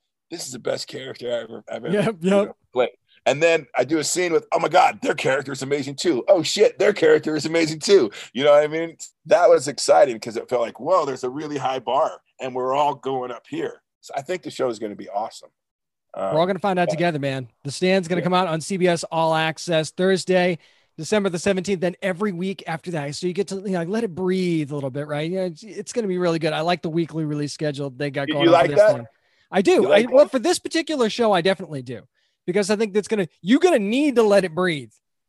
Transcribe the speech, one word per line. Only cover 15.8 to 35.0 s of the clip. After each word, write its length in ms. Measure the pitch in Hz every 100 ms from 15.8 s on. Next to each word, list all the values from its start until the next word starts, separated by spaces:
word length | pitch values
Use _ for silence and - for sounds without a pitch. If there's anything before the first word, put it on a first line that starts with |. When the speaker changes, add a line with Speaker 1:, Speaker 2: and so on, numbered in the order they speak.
| _ _ _
Speaker 1:
Um, 200 | - -
Speaker 2:
We're 60 | 151
all 80 | 180
gonna 100 | 190
find 200 | 208 180
out 80 | 175
Speaker 1:
yeah. 60 |
Speaker 2:
together, 260 | 156 175 151
man. 300 | 139 135 127 _ 143
The 60 |
Stand's 360 | - 185 190 165
gonna 140 | 175
Speaker 1:
Yeah. 20 |
Speaker 2:
come 100 | 156
out 140 | 180 185
on 140 | 160
C 160 | 147 196
B 100 | 180
S 160 | 170 -
All 220 | 160 160 160
Access 560 | 160 156 - 160 151
Thursday, 680 | - 185 190 165 185 180 165 _ _ _ -
December 320 | 156 214 196
the 100 | 170
seventeenth, 440 | 202 190 180 190
then 160 | 175 175
every 300 | 196 175 214
week 320 | 170 190 196 -
after 260 | 160 -
that. 220 | 165 143 143
So 120 | 180
you 60 |
get 160 | 180 196
to, 60 | 196
you 140 | 196
know, 120 | 185
let 220 | 165 220 226
it 100 | 165
breathe 560 | 185 185 180 165 143
a 20 | 147
little 140 | 135
bit, 160 | 131 151
right? 240 | 147 160
You 100 | 185
know, 60 | 185
it's, 160 | 156
it's 280 | 220 170 -
gonna 160 | 247 214
be 100 | 180
really 220 | 180 165
good. 140 | 160
I 80 | 151
like 200 | 160 180
the 80 | 175
weekly 360 | 160 165 160 151
release 260 | 147 147
schedule 380 | - 151 143 143
they 200 | 127 143
got 200 | 139 139
Speaker 1:
You, 60 | 147
Speaker 2:
going 100 | 165
Speaker 1:
you 100 | 170
Speaker 2:
on 60 |
for 60 | 175
Speaker 1:
like 40 |
Speaker 2:
this 80 | 147
Speaker 1:
that? 140 | 208
Speaker 2:
one. 140 | 127 117 _ _ _ _
I 100 | 180
do. 100 | 202
Speaker 1:
You 80 | 359 -
like 180 | 202 233
Speaker 2:
I, 40 |
well, 100 | 254
Speaker 1:
that? 80 | 294
Speaker 2:
for 80 | 269
this 200 | 233 359
particular 500 | - 330 330 302 226
show, 240 | - 233
I 80 | 190
definitely 400 | 170 190 175 147
do. 260 | 123 117 - _ _ _ -
Because 240 | 180 190
I 80 | 208
think 160 | 220
that's 160 | 196 196
gonna, 180 | 214 175 _
you're 180 | 170 269
gonna 180 | 359 294
need 380 | 202 247 302 240
to 80 |
let 220 | 214 202 185
it 100 | 160
breathe 380 | 180 151 117 _